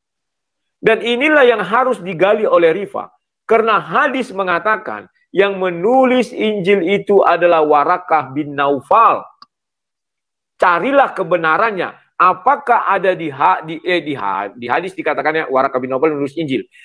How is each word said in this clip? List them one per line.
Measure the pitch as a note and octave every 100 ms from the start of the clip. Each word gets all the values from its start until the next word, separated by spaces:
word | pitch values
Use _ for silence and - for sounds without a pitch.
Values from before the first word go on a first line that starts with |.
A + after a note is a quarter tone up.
| _ _ _ _ _ _ _ _
Dan | G3+ A3
inilah | A#3 A#3+ D4+ D4+ B3
yang | A3 F3+
harus | A#3 C4 A3
digali | F3+ D#3+ F#3 A3 G3
oleh | F3 E3 G3
Rifa. | G3 - - _ _ _ -
Karena | A3+ G#3 G3
hadis | D#3 G#3+ C#4+ B3 -
mengatakan | G3 F#3 E3+ G#3+ G#3+ - G#2+ F#3 _ _
yang | E3 G3+ F#3+
menulis | F#3 E3+ G3+ C4 B3+ B3+ A3+
Injil | - G#3+ G#3 F3 G3+ E3+
itu | G3+ G3+ G3 -
adalah | E3+ F3 E3 D3+
Warakah | D3 D3 F3+ - D#3 C3 C3+
bin | D3
Naufal. | C#3+ C#3+ C#3 - G#3 G#3+ A2+ - _ - _ _ _ _ _ _ _ _ _ _ -
Carilah | F#3 E3+ A#3 C#4 A#3+ -
kebenarannya. | F3 F3 D#3+ D#3+ A3 F#3+ B2 - _ -
Apakah | F3+ F3+ B3+ C#4 - A3+ -
ada | G3 F#3
di | E3+ D#3+
ha-, | C3+ E3+ F#3
di, | D#3+ D#3+ F3+
eh, | F3
di | D3+ C3
ha-, | G2+ F#2+ G2+
di | - -
hadis | D3+ F3+ -
dikatakannya | D#3 D3 C#3+ D#3 D3+
Warakah | B2+ B2+ C3
bin | B2+
Naufal | C3 D#3+ D3
menulis | C3+
Injil. | E3 D3+ C3 B2+ _